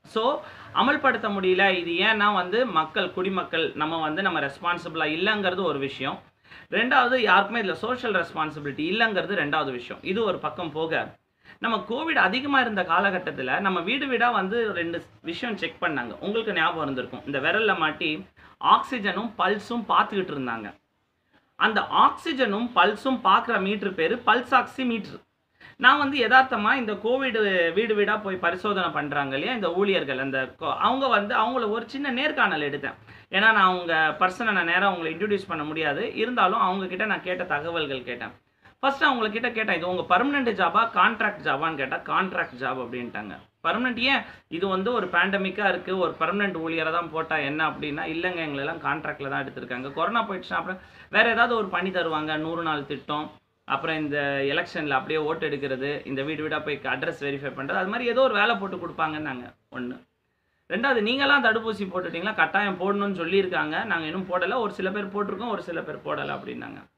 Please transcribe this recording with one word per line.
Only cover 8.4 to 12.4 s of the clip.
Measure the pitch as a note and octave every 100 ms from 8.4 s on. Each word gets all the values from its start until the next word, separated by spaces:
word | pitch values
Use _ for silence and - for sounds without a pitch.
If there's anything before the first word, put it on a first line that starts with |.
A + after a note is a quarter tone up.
| D#3 D3 C#3+ C3+ D#3+
இல்லைங்கிறது | G#3+ A3+ F#3 D#3+
ரெண்டாவது | F#3+ D3 D#3 C#3
விஷயம். | B2 - -
இது | E3+ G3
ஒரு | G#3+ D3+
பக்கம் | D3+ - E3+
போக, | D3+ D#3+ D3 A2 - _ _ - -
நம்ம | - G#3+ -
கோவிட் | B3 E4
அதிகமா | C#4 F#3 B3